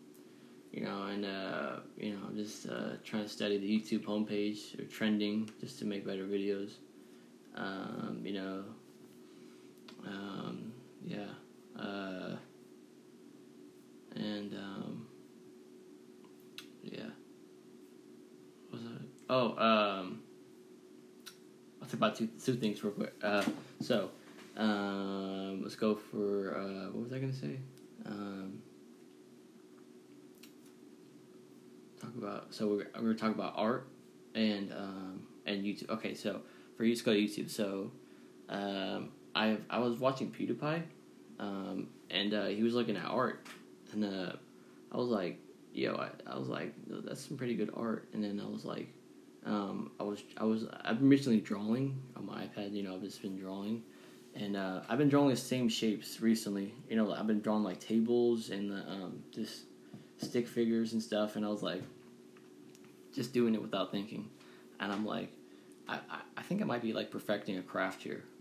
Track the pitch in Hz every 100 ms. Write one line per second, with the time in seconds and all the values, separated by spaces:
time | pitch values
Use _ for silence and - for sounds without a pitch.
0 | - - - - - - - - 101 98
1 | 98 101 101 95 95 80 71 - - -
2 | 107 101 95 107 104 - - 120 110 120
3 | - 110 104 - 104 101 98 107 110 110
4 | 104 104 107 104 104 104 - - - -
5 | 110 104 104 107 110 - - - 107 98
6 | - 98 95 101 101 98 101 - - -
7 | - - - - - - 98 95 95 -
8 | - - - 101 95 95 104 113 - -
9 | - - - - - - - - - -
10 | - 98 101 - - - 113 - - -
11 | - 104 98 - - - - - 107 101
12 | 95 92 90 90 - - - - - -
13 | - - - - - - - - - -
14 | - 117 107 104 104 101 98 98 - -
15 | - - - - - - - - - -
16 | - - - - - - - - - -
17 | - - - - - - - - - -
18 | - - - - - - - 117 117 117
19 | - - - 127 117 - 113 110 104 95
20 | 92 73 - - - - - - - -
21 | - - - - - - - - - 113
22 | 107 - 110 - - 127 110 101 104 -
23 | - - 104 104 95 - - - - 117
24 | 92 - - - - - 110 101 101 98
25 | 98 98 95 95 98 95 - - 110 104
26 | - 110 101 101 95 76 98 98 95 107
27 | 120 131 135 135 147 135 131 - - -
28 | 220 101 101 98 - 214 - - - -
29 | - - - - - - - - - -
30 | - - - - - - - - - -
31 | - - - - - - - - - -
32 | - 120 101 104 - - 107 104 - -
33 | 113 110 110 104 95 - 107 127 - -
34 | - - - 113 110 104 98 - 98 95
35 | 95 92 - - - 98 101 98 - 110
36 | - - 107 95 - - - - 113 117
37 | 123 104 104 - - - 101 98 110 -
38 | - - - - - 101 101 98 95 98
39 | 110 - - - 110 107 - 110 120 117
40 | 127 135 117 - 139 120 151 165 165 -
41 | - - - - 101 98 95 92 - -
42 | - 90 101 107 98 104 117 120 113 98
43 | - 113 123 - - - - - - 107
44 | 101 95 90 - - - - - - -
45 | 123 107 87 - - - - 64 64 50
46 | 65 - - 67 65 - 78 - - -
47 | - - - 135 123 113 107 - 117 110
48 | - 110 104 101 107 107 - 117 - -
49 | - - - - - 107 98 98 - -
50 | 104 101 - - 110 110 117 - - 117
51 | 135 139 135 110 - 104 107 123 139 135
52 | 135 - 101 104 - - 101 104 98 92
53 | 95 - 101 95 95 95 101 117 - -
54 | - - - - 104 101 95 92 - 127
55 | 147 143 143 117 - 127 117 - 110 101
56 | - - 110 110 104 101 101 120 - 113
57 | 104 - 107 104 110 107 104 87 - 113
58 | 113 120 120 117 110 98 101 98 - 98
59 | 87 - - - 107 - - - - -
60 | - - - 123 117 120 113 113 113 113
61 | 110 104 107 110 104 104 90 87 - -
62 | - - - - - - - - - -
63 | - - 120 123 117 110 - 98 95 101
64 | 98 - - - - - - - 101 101
65 | 107 95 95 - - - - - - -
66 | - 82 - - - 202 214 120 113 107
67 | 107 - - 104 107 92 90 95 95 -
68 | - - - -